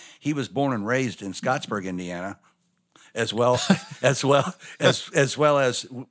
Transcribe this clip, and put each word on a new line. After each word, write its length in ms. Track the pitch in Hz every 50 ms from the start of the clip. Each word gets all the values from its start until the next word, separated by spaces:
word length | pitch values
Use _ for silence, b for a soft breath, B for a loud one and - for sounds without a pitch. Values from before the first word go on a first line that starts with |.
| B B B B
He 120 | - 143
was 160 | 147 143 120 -
born 240 | 92 135 139 135
and 140 | 123 107 101
raised 340 | 110 123 131 131 113 90 -
in 120 | 104 98
Scottsburg, 520 | 87 - - 123 131 143 - - 110 101 92
Indiana, 540 | 95 92 90 90 87 87 87 92 98 - - _ _ _ _ _ _ _ _ _ _ _ B B B B
as 200 | 117 113 - 101
well, 260 | 113 120 123 127 123 - - 190 143
<laughs> 200 | - - 139 -
as 220 | - 131 135 - -
well 300 | 135 143 139 - 180 - B B B B -
as, 320 | 151 170 - - - - -
as 220 | 156 139 131 -
well 220 | 139 151 147 147 139
as 240 | 135 127 113 -
w-, 240 | - - 131 120 131 -